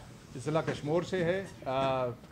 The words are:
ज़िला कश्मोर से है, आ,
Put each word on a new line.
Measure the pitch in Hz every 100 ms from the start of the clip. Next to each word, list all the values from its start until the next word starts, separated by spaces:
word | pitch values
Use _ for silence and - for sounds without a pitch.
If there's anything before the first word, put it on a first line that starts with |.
| - - - 131
ज़िला | 135 156
कश्मोर | 151 139 143 170
से | 165 185
है, | 165 190
आ, | 185 - - 131 135 131 123 117 -